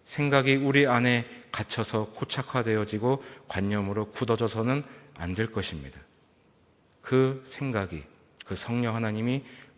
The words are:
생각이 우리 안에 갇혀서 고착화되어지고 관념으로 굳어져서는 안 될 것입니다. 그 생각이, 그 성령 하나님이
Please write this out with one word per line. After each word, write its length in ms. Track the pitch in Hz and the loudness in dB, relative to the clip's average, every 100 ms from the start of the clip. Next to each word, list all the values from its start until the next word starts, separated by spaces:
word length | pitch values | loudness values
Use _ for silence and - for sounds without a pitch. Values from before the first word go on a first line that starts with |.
생각이 520 | - - 143 139 131 135 | -10 -2 4 4 6 4
우리 300 | 139 139 139 | 4 4 6
안에 400 | 123 123 120 - - - | 6 4 2 0 -10 -10
갇혀서 580 | - 104 - 110 110 107 | -6 -4 -2 0 -2 -2
고착화되어지고 1080 | - - - 127 127 113 107 104 107 120 139 - - - | -6 -6 -4 -2 -2 2 0 0 0 2 0 -2 -16 -8
관념으로 600 | 92 101 104 98 101 104 | -2 0 0 0 -2 -4
굳어져서는 720 | - 117 113 117 110 113 139 147 - - - | -2 0 2 0 0 0 -2 -4 -14 -20 -8
안 180 | 87 | -4
될 180 | 90 113 | -2 -2
것입니다. 480 | 104 92 80 67 - - _ _ _ _ _ _ _ _ _ | -4 -6 -8 -12 -16 -20 _ _ _ _ _ _ _ _ _
그 420 | - 127 131 131 | 0 4 4 0
생각이, 580 | - - 139 110 95 80 73 - _ - | -8 -8 -4 -2 -2 -6 -12 -20 _ -18
그 120 | - 95 | -8 -6
성령 400 | - 120 120 113 | -2 -2 0 0
하나님이 480 | 113 107 117 135 - - - | -2 -2 -2 -2 -4 -16 -20